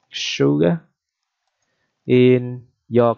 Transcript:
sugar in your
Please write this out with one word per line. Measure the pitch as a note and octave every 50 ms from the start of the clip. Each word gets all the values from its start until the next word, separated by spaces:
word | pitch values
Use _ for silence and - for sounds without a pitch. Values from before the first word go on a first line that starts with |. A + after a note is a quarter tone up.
| _ _
sugar | - - - - - - C#3 C#3+ C#3+ D3 E3 E3+ E3+ E3 - _ _ _ _ _ _ _ _ _ _ _ _ _ _ _ _ _ _ _ _ _ _ _ _
in | - B2+ B2+ B2 B2+ B2+ B2 B2 B2 B2 B2 - _ _ _ _ - A2+
your | A#2+ A#2 A#2 A2+